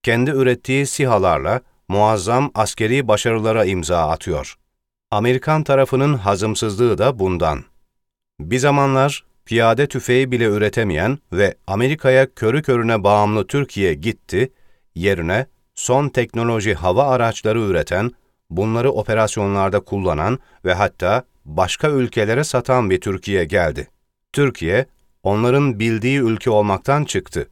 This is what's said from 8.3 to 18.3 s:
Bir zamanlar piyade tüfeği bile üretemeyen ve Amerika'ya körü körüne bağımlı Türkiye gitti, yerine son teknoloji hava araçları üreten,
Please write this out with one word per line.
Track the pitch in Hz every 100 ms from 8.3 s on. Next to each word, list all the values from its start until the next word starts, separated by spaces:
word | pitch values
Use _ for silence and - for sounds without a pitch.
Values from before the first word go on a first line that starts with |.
| _
Bir | 78 127
zamanlar | 143 143 139 131 139 139 _ _ -
piyade | 113 113 113 143
tüfeği | 123 - 127 135
bile | 123 113
üretemeyen | 104 104 120 107 78 101 143 _
ve | 90 98 - -
Amerika'ya | 98 131 151 135 131 135
körü | - 110 139
körüne | 151 120 113 113
bağımlı | 98 104 104 107 98
Türkiye | 143 135 - 95
gitti, | 71 107 104 - 87 131 _ - _ _ 85
yerine | 98 92 82 104 131 _ _ -
son | - 131 143
teknoloji | 127 117 117 117 113 104
hava | 80 90 95 143
araçları | 127 117 107 110 113
üreten, | 104 87 76 90 117 - _